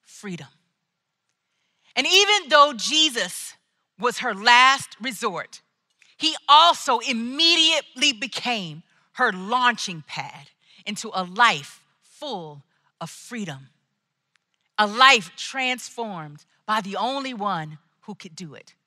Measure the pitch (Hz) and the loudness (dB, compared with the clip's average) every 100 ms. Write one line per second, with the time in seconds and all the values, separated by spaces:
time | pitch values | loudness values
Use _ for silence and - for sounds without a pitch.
0 | _ - 208 170 135 _ _ _ _ _ | _ -16 -14 -12 -16 _ _ _ _ _
1 | _ _ _ _ _ _ _ _ _ - | _ _ _ _ _ _ _ _ _ -4
2 | 285 370 403 415 311 302 294 240 185 302 | 2 4 4 2 4 6 6 4 -2 0
3 | 311 233 180 - - - _ _ _ _ | 0 0 -6 -8 -14 -18 _ _ _ _
4 | 240 - 247 190 220 240 254 269 - - | -4 -2 -6 -2 4 6 6 4 -4 -10
5 | 233 208 220 170 110 - _ _ _ _ | -10 -6 -6 -6 -12 -16 _ _ _ _
6 | _ _ 311 285 - 294 339 311 - 254 | _ _ -4 -4 6 8 8 4 0 -2
7 | 240 233 233 277 330 339 320 320 - 254 | -2 -6 -6 0 2 4 2 2 -4 -2
8 | 294 220 254 - 247 226 170 151 _ _ | -2 -2 -8 -6 -6 -6 -6 -14 _ _
9 | _ - 254 185 190 247 247 233 - 170 | _ -2 -2 -2 -4 0 0 0 -8 -10
10 | - - 143 - 143 _ _ _ - 208 | -12 -12 -12 -16 -20 _ _ _ -12 -10
11 | 220 185 180 185 240 156 139 - _ _ | -6 -6 -6 4 4 4 -8 -20 _ _
12 | _ _ 294 208 160 147 _ _ _ _ | _ _ -10 -10 -12 -16 _ _ _ _
13 | 165 - - 240 190 135 135 _ _ _ | -16 -16 -14 -10 -10 -12 -18 _ _ _
14 | _ _ _ _ _ _ _ - 208 214 | _ _ _ _ _ _ _ -2 -2 6
15 | 262 254 170 - - 269 254 254 - - | 6 6 0 -12 -10 -6 -4 -6 -10 -10
16 | 226 180 151 147 _ _ - 214 196 190 | -8 -8 -12 -16 _ _ -4 -4 -4 -4
17 | 233 277 269 240 202 180 156 151 _ _ | -4 -4 -6 -6 -4 -4 -8 -14 _ _
18 | - 202 185 160 170 117 - _ | -20 -18 -18 -16 -18 -18 -20 _